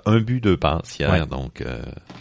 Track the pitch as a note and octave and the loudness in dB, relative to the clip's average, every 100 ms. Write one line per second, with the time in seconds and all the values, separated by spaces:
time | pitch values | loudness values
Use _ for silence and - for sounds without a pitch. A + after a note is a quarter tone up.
0 | - A2+ A2 B2+ A2+ F2 D#2 D#2+ - - | 2 2 2 2 2 4 2 0 -4 -4
1 | D2 E2+ D2 C2 C2 - - A#1+ - - | 2 2 2 -4 -8 -8 -8 -8 -10 -12
2 | - - | -16 -14